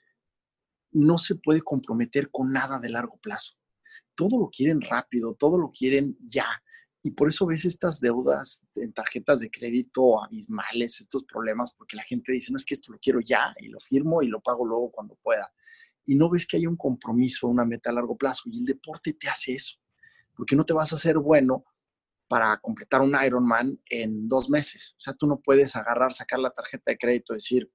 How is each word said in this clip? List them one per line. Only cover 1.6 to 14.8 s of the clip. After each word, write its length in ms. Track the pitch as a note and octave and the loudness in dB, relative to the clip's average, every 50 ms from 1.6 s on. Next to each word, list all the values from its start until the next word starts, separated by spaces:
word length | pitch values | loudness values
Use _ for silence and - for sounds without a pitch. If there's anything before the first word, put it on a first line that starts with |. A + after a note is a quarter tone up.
comprometer 680 | D3+ - D3 C3 - - A2+ A#2 A#2+ A#2+ - C#3+ C#3+ - | 2 -2 -4 -4 -2 -2 -2 -2 -2 0 -2 -2 -2 -2
con 200 | - - C3 C3 | -4 -4 -2 -2
nada 280 | C3+ C3+ C3 C3+ C3+ B2+ | -2 -2 -2 -4 -6 -8
de 100 | A#2 A#2+ | -8 -6
largo 280 | A#2 A#2 A#2+ A#2 - _ | -6 -6 -8 -8 -12 _
plazo. 360 | - G#2+ G#2 - - - - _ _ _ _ _ _ _ - - _ _ _ | -12 -10 -8 -8 -8 -10 -12 _ _ _ _ _ _ _ -20 -20 _ _ _
Todo 240 | - E3 G3+ B3 B3 | -2 0 0 2 0
lo 100 | F#3+ - | 0 -2
quieren 320 | - - C3 D3+ E3 D3 | -2 0 0 2 2 0
rápido, 540 | A#2+ - A#2+ A#2+ B2+ - - A#2+ A2+ A2+ A2+ | 0 -2 -4 -4 -4 -2 -2 -2 -2 -2 -2
todo 220 | - - D3 E3+ F#3 | 0 2 4 4 2
lo 140 | D#3+ C3+ | 0 -2
quieren 460 | - - B2+ C3 C3+ C#3 C#3+ C#3 - - - | -4 -2 0 2 2 2 0 -2 -4 -8 -14
ya. 220 | A#2 - C3+ A2+ A#2 A#2 - - _ - - _ _ _ _ | -6 -4 -2 -2 -2 -6 -8 -12 _ -20 -20 _ _ _ _
Y 100 | - D#3+ | -8 -8
por 180 | D3+ - C#3+ D3+ | -2 0 2 2
eso 160 | D#3 - G3 | 2 2 0
ves 180 | E3+ D#3+ D#3 - | 0 0 0 0
estas 360 | F3+ E3+ - - F3 D#3+ D3 | -2 -2 -2 -2 -4 -2 0
deudas 600 | B2+ A#2+ A#2 B2 B2+ C#3 C#3 C#3 C3 - - - - _ _ | 0 0 0 2 2 0 0 0 -2 -6 -10 -10 -14 _ _
en 160 | G#2 A2+ A2 | -10 -8 -8
tarjetas 480 | G#2 - A2 - - B2 G2 - D3 B2 | -8 -8 -8 -6 -8 -4 0 2 2 2
de 100 | A2+ G#2+ | 0 -4
crédito 720 | - - - A#2+ A#2 B2+ A#2+ - - C3 C3 B2+ A2+ G#2+ G#2 | -10 -10 -6 -2 0 0 -2 0 2 4 6 6 6 6 2
abismales, 760 | - A2 A2 G2+ - A2 G#2 - - A2+ A#2+ A#2 A#2 - - | -4 -10 -12 -10 -8 -8 -6 -6 -4 -4 -4 -2 -2 -4 -8
estos 240 | A2 - - - - | -8 -8 -8 -8 -8
problemas, 500 | - - A2 A2+ A2 G#2+ A2+ B2 - - | -8 -8 -6 -4 -4 -4 -4 -6 -6 -10
porque 220 | _ - - - | _ -20 -18 -16
la 80 | G#2+ - | -16 -10
gente 280 | - B2+ A#2+ A#2 - | -8 -8 -6 -4 -2
dice, 200 | C3 B2 - - | -4 -4 -2 -4
"No, 60 | B2+ C3+ | -6 -6
es 80 | - | -6
que 80 | - - | -6 -8
esto 180 | - - - | -8 -8 -14
lo 80 | A2 - | -18 -2
quiero 200 | - C3+ B2+ A#2+ | 0 0 2 2
ya, 320 | A2+ A2+ B2 G#2+ A#2 - - - | 0 2 2 2 2 0 -4 -10
y 80 | - - | -18 -20
lo 100 | - - | -20 -20
firmo 420 | - - C3 C#3 D3 D#3+ D#3+ E3 | -6 -2 0 0 2 2 2 2
y 60 | D3 A#2+ | 2 0
lo 140 | A2 G#2+ | -2 -4
pago 240 | - B2 B2 A#2 B2 | -4 -4 -2 -2 -2
luego 260 | A2+ A2+ A#2 | -2 -2 -2